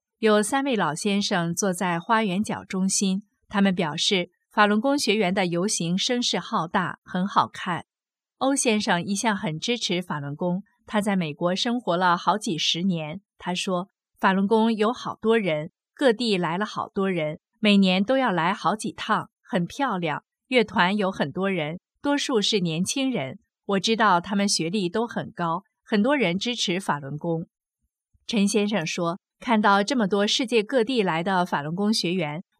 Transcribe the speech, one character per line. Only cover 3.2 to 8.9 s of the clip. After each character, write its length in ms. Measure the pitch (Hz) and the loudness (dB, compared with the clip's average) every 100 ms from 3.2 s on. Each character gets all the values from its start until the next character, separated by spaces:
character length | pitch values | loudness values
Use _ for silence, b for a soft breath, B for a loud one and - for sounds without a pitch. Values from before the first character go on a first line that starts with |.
| - _ - | -6 _ -6
他 140 | 208 | 0
们 120 | 196 | 2
表 220 | 180 165 156 | 2 -2 -2
示， 360 | - 190 175 _ _ | 0 0 -2 _ _
法 140 | - 208 | 2 4
轮 140 | 214 | 4
功 180 | 262 285 | 2 0
学 180 | - 208 | 2 2
员 180 | 202 | 2
的 120 | 202 180 | 2 0
游 220 | 170 196 | 0 0
行 300 | - 165 185 | -2 -2 -2
声 240 | - 247 | 0 -2
势 180 | 240 196 | -2 -4
浩 280 | - 214 165 | -2 -4 -2
大， 320 | 208 170 - | -2 -2 -6
很 220 | - 185 190 | -6 -4 0
好 220 | - 120 | 2 0
看。 380 | - - 170 - _ _ _ _ - | -2 -6 -6 -8 _ _ _ _ -4
欧 180 | 262 277 | 0 2
先 240 | 254 214 | 2 2
生 240 | 208 | 2